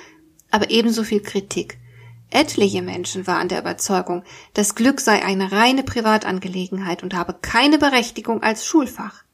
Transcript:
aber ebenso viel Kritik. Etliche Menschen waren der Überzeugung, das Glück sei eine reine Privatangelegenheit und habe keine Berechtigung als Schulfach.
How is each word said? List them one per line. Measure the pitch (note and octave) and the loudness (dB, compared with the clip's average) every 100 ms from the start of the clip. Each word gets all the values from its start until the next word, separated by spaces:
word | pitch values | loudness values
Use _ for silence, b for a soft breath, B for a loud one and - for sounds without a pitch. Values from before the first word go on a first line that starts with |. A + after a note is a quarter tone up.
| B B B _ _ | B B B _ _
aber | G#3+ - | 0 2
ebenso | A3+ A#3 A3 | 2 2 0
viel | G#3+ G#3 | 0 -2
Kritik. | - G3+ G3 - - - b b b b b | -2 -6 -6 -8 -8 -12 b b b b b
Etliche | C4 D4+ - G3+ F#3+ | 0 2 2 0 0
Menschen | F3+ F3 F3 F#3+ F#3 | -6 -8 -8 -6 -2
waren | E3+ F3 | -2 -2
der | F3 | -4
Überzeugung, | F3+ F3 - F#3 F#3 F3+ B B B | -6 -6 -2 -2 -2 -6 B B B
das | - G3+ | -2 -2
Glück | - B3 C#4 | 2 2 2
sei | A3+ G#3 | 2 2
eine | F#3+ F#3+ F#3+ | 2 -2 0
reine | G3 A#3+ C4 | 2 4 4
Privatangelegenheit | C4+ A#3+ A3 G#3+ G3+ F#3 F#3 F#3 F3+ F#3+ F#3+ E3 | 4 2 2 2 0 -6 -6 -6 -6 -6 -4 -6
und | F#3 | -4
habe | F3+ F3 - | -4 -6 -8
keine | - A3+ C#4+ D4+ | -2 2 4 4
Berechtigung | C#4+ B3+ - - G#3+ A3+ | 4 2 0 -6 -6 -2
als | A3 A3 - | -2 -2 0
Schulfach. | D#4+ B3+ - G#3 - _ | 2 2 -4 -12 -14 _